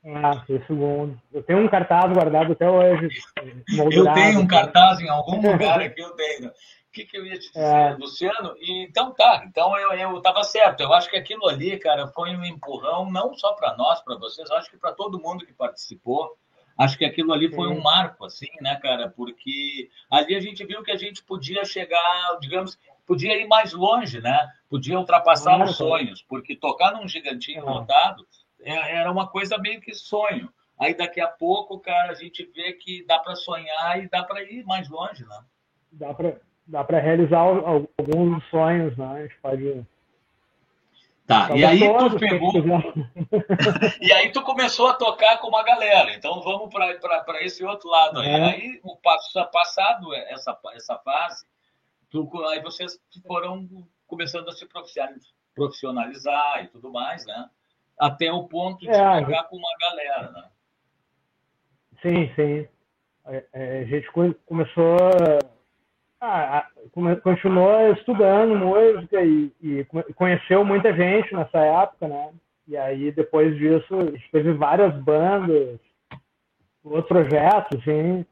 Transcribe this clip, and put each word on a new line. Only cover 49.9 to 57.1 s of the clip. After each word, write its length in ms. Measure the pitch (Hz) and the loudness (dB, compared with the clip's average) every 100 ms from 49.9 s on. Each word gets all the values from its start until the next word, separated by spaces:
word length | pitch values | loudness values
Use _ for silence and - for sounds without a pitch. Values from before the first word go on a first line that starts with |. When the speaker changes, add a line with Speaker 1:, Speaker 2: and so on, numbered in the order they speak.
| - 175 | -2 -6
Speaker 2:
essa, 440 | 139 101 131 127 120 - | -12 -12 -12 -12 -12 -16
essa 220 | 117 - 117 | -18 -12 -10
fase, 440 | 135 143 139 - _ _ _ _ _ _ _ | -6 -4 -4 -10 _ _ _ _ _ _ _
tu, 200 | 156 151 170 156 | -10 -8 -8 -6
aí 160 | 156 | -6
vocês 360 | 160 165 180 - _ 180 180 | -10 -14 -14 -16 _ -20 -10
foram 420 | 175 175 190 185 185 175 _ _ | -8 -8 -10 -14 -20 -20 _ _
começando 420 | 170 170 170 170 | -10 -8 -8 -12
a 40 | |
se 120 | 170 - | -18 -18
profissioni-, 540 | 175 170 - 135 135 _ _ _ | -20 -14 -10 -10 -10 _ _ _
profissionalizar 1120 | - 139 - 131 127 117 139 135 143 143 135 | -8 -8 -6 -8 -8 -8 -8 -6 -2 -2 -4
e 40 | - | -10
tudo 220 | 123 127 | _ -14
mais, 360 | 120 135 | -10 -10